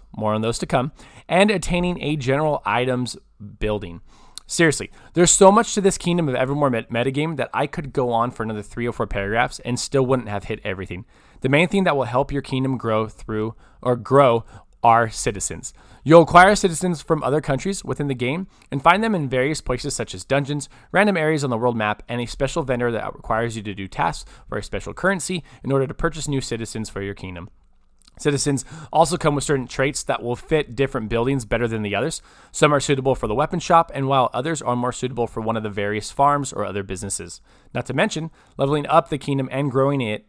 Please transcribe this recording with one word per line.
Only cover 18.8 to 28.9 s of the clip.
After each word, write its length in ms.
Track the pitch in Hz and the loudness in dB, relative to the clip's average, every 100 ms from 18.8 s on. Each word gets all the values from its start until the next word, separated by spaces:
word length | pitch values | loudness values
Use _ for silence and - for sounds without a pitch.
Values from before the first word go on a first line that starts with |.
find 200 | 165 185 | 4 4
them 120 | 226 196 | 2 0
in 140 | 139 | 0
various 320 | 127 135 156 | 0 0 -2
places 340 | - 127 143 - | -4 -4 -4 -6
such 180 | 110 | -8
as 100 | - | -8
dungeons, 460 | - 135 139 147 139 - - | -2 -2 0 -4 -6 -16 -4
random 260 | 170 208 185 | 2 2 2
areas 260 | 156 156 | 0 0
on 60 | 135 | 0
the 80 | 113 | 0
world 180 | 123 117 | 0 0
map, 280 | 107 104 - | -2 -2 -6
and 140 | 120 | -6
a 60 | 120 | -6
special 340 | - 135 170 | -4 -2 -2
vendor 300 | 131 123 120 | -2 0 0
that 240 | 113 104 - | -2 -6 -10
requires 400 | - 113 117 113 | -4 -2 -2 -4
you 80 | |
to 100 | 104 | -8
do 140 | 101 95 | -8 -10
tasks 420 | - 165 151 - - - | -2 -2 -2 -12 -20 -10
for 120 | - | -10
a 40 | |
special 300 | - 101 98 | -6 -8 -8
currency 500 | - 180 196 - 185 - - | -4 -2 0 -2 -6 -8 -12
in 80 | 127 | -2
order 160 | 135 131 | 0 0
to 60 | - | -2
purchase 320 | 170 151 131 | -4 -4 -4
new 120 | 139 | -4
citizens 480 | 131 117 110 113 107 | -4 -6 -6 -8 -8
for 140 | - | -8
your 140 | 98 98 | -8 -8
kingdom. 340 | 92 90 90 _ _ _ _ _ _ - | -12 -12 -14 _ _ _ _ _ _ -4
Citizens 460 | 151 139 147 139 - - - | -2 0 0 -2 -4 -16 -4